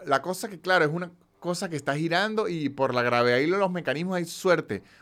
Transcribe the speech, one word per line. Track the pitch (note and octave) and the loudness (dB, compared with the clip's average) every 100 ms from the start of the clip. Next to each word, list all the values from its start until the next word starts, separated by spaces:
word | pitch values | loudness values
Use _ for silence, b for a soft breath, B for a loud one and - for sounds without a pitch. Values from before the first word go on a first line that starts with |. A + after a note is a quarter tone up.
| F3 | 0
la | C3+ | 0
cosa | E3 F3+ A3 | 0 -6 -8
que, | F3 | -8
claro, | F3+ F#3 D3+ | 0 2 2
es | |
una | E3 F3 - _ _ | 0 -8 -14 _ _
cosa | E3+ F3 F#3+ | -6 -4 -4
que | D#3 | -4
está | C3 C#3+ | -2 -2
girando | E3 E3+ G#3 G#3+ G#3 | 0 0 0 0 -2
y | E3+ C#3+ | -2 -4
por | B2+ C3 | 0 0
la | B2 | 2
gravedad | A#2+ A#2+ A#2+ B2 | 2 4 4 4
y | D3+ | 2
lo-, | F#3+ | 2
los | G3 | 0
mecanismos | F3+ D3 C3+ F3+ F#3 | -2 -4 -4 -2 -4
hay | E3+ | -4
suerte. | - F#3+ E3+ A#2 G2+ b b | -2 2 2 0 -8 b b